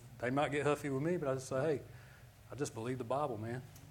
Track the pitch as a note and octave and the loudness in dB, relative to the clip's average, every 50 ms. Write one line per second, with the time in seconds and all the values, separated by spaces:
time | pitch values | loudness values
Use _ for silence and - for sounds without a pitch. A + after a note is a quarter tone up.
0 | - - - - A#2 B2 C3 C#3+ D3+ B2+ C#3+ D3 C3+ D3 D3 C#3+ - C#3+ C3+ C3 | -12 -16 -6 -2 0 2 4 4 4 4 2 4 4 4 4 4 2 0 0 2
1 | D3+ E3+ F3+ E3 D3+ C3+ C3 C3 C3 - C3+ C3 D3 E3 C#3 A2 - - - - | 2 2 0 2 2 2 0 0 0 0 0 2 4 4 2 2 -2 -8 -14 -18
2 | - - - - - - - - - - A2 B2+ D3 - - A2+ A2 B2+ C3 B2 | -18 -18 -20 -20 -20 -20 -20 -20 -14 -12 -4 -2 -2 -2 -2 -4 -2 -2 -2 -2
3 | A#2 A2+ B2+ C#3+ D3+ C3 A2+ G#2+ A2 A2+ B2 C3 - - - - - - | 0 0 2 2 2 0 0 -2 -4 -4 -4 -6 -6 -10 -14 -18 -18 -18